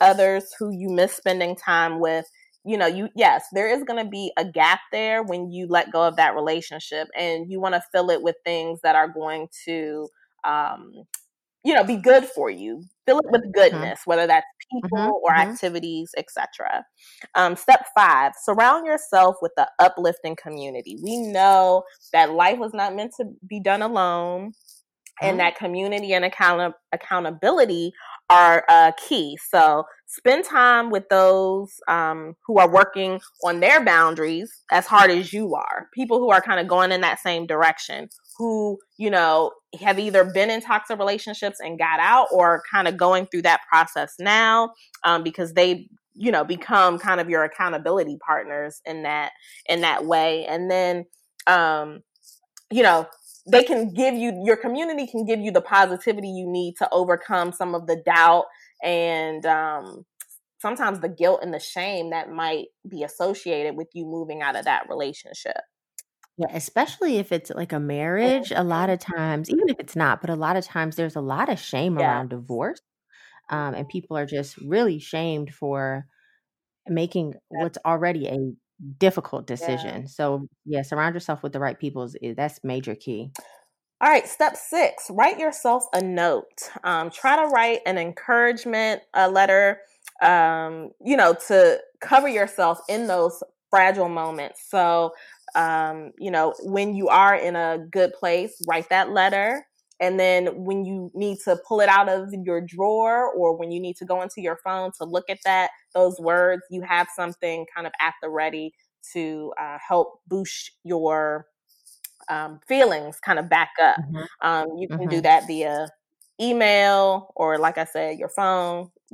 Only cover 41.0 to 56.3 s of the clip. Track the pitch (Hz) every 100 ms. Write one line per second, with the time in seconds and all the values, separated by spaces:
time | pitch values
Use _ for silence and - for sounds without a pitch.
41 | 202 214 220 208 208 202 160 165 165 160
42 | 175 254 240 180 175 165 - 202 180 180
43 | 180 185 185 180 170 165 - 165 165 -
44 | 147 - 190 220 226 226 233 226 _ -
45 | - 170 165 160 170 170 180 180 - _
46 | _ - 226 170 151 180 - 214 185 170
47 | 202 175 170 160 156 - 180 156 165 190
48 | 156 147 - 151 101 147 147 - - 160
49 | 151 151 147 - - - - 170 170 -
50 | 156 165 160 160 - 165 180 185 180 175
51 | 170 _ _ _ - 180 160 156 151 151
52 | _ _ _ - _ _ - 220 214 165
53 | 160 - - - - 247 254 254 220 180
54 | 262 240 233 190 202 226 247 254 330 302
55 | 254 233 220 220 208 180 170 196 190 180
56 | - 208 196